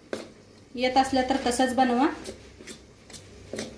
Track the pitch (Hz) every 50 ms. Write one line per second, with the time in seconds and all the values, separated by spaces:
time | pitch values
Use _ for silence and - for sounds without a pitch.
0 | - - - - - - - - - - - - - - - 240 254 254 254 262
1 | 240 - 269 262 254 262 277 269 - 247 240 - 262 247 247 254 262 247 240 240
2 | 277 349 - - - - - - - - - - - - - - - - - -
3 | - - - - - - - - - - - - - - -